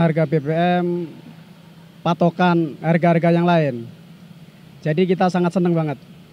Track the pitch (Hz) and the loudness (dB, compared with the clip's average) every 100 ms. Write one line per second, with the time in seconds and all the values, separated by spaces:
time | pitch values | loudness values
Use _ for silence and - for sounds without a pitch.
0 | 165 156 151 160 139 160 175 180 175 175 | 2 2 0 0 -2 -2 0 0 -2 -4
1 | 165 - - - - - - - - - | -8 -12 -20 -20 -20 -20 -20 -20 -20 -8
2 | 165 170 170 170 180 170 160 - 160 170 | -4 0 0 2 0 2 -2 -4 -2 2
3 | 170 165 170 170 175 170 147 120 117 - | 2 2 2 2 2 2 0 -4 -10 -18
4 | - - - - - - - - 151 156 | -20 -20 -20 -20 -20 -20 -20 -8 -4 0
5 | 185 180 185 180 175 185 175 165 156 135 | 0 2 0 0 0 0 0 0 -2 -6
6 | - - - | -12 -20 -20